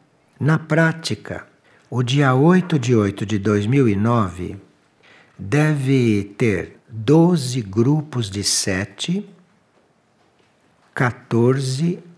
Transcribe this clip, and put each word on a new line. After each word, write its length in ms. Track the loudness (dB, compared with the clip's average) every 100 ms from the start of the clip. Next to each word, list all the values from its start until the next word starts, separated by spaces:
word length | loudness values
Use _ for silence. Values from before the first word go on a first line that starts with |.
| _ _ _ -4
Na 180 | 0 0
prática, 880 | 0 2 2 0 -8 -10 -10 -14 -16 _ _ _ _
o 140 | -4
dia 320 | 0 2 2
oito 440 | 4 4 4 2 -2
de 160 | 2
oito 300 | 2 2 -2
de 140 | -6 -2
dois 280 | 0 0 2
mil 220 | 2 2
e 80 | 2
nove 640 | 0 0 -2 -6 -12 -12 -18 _ _ _ _ -20 _ -16
deve 960 | -2 0 2 0 0 2 2 0 -2 -2
ter 420 | 0 0 -6 -16 _
doze 760 | -6 2 4 4 2 -2 -6
grupos 680 | -2 0 2 0 -2 -6 -6
de 140 | -4
sete, 840 | -4 -2 -2 -4 -6 -8 -6 -6 -8 -18 _ _ _ _ _ _ _ _ _ _ _ _ _ _ _ -4
quatorze 1040 | -4 -4 -4 0 2 0 -2 -4 -4 -4 -12